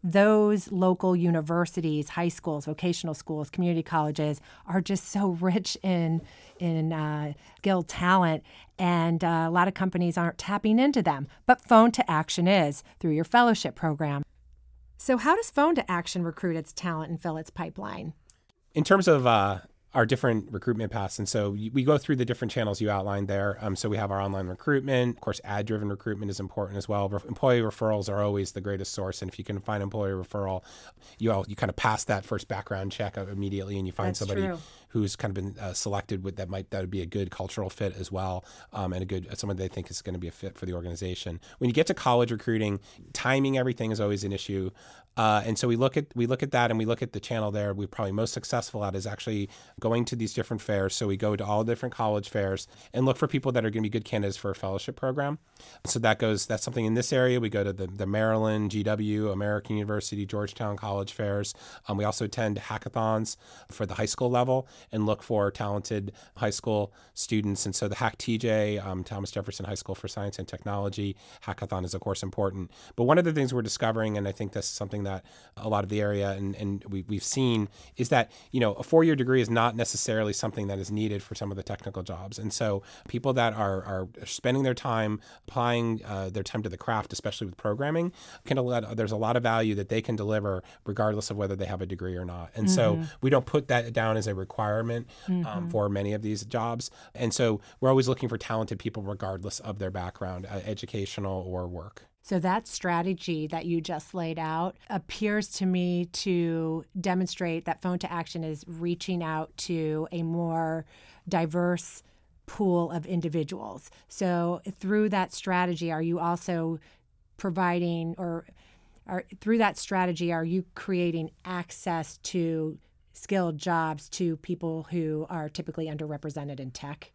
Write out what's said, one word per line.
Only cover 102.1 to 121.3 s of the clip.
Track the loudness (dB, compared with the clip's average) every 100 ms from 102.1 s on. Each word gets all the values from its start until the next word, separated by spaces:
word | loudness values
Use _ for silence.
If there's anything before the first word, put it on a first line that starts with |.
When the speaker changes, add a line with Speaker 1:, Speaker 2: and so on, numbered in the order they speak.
| _
Speaker 1:
So | -2 0
that | 2 0 -2
strategy | -4 0 0 0 -2 -2 -4 -2
that | -4
you | -2 -2
just | -2 -6 -6
laid | -6 -4 -4
out | -4 -2 -2 -4 -6
appears | -6 -6 -4 0 0 -2
to | -2 0
me | 2 2 0 -2
to | -4 0 2 2 0 -2 -4 -6 -6
demonstrate | -2 0 0 -2 -4 -2
that | -4 -4
Phone | -2 -2
to | -4
Action | -6 -6 -6
is | -6 -8 -10
reaching | -6 -2 -2 -2 -2
out | -2 -2 -4 -8
to | -4 -2 0 0 -2
a | -4
more | -2 0 0 0 0 -2 -6 -18 -20 -18 -2
diverse | 0 0 0 0 0 -2 -8 _ _ _ _ -20
pool | -2 2 4 2
of | -2 -2
individuals. | -2 0 -2 -2 -6 -10 -10 -14 -16 _
So | -2 0 2 0 -2 -6 -8
through | 0 2 4
that | 2 -2
strategy, | -4 0 0 2 0 -2
are | 0
you | 0 0
also | 0 0 -2 -2 0 -4 -8 _ _ _ _ -6
providing, | -4 0 2 2 0 0 -2 -4
or | -4 -6 -8 -20 -20 -20 _ _ -8
are, | -8 -8 -8
through | 2 4
that | 4 2
strategy, | -2 0 2 0 0
are | 0
you | 0 -2 -4
creating | -12 -2 0 2 0 -4